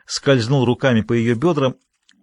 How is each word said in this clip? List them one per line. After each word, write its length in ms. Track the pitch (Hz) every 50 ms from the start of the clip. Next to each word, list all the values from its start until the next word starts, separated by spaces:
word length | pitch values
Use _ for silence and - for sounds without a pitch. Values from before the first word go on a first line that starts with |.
| _
скользнул 580 | - - - - 139 139 127 110 113 147 139 123
руками 380 | 117 123 - - 139 120 113 104
по 100 | - 120
её 220 | 117 113 120 120
бёдрам 420 | 113 131 180 170 143 135 127 - _ _ _ _ _ _ _ _ _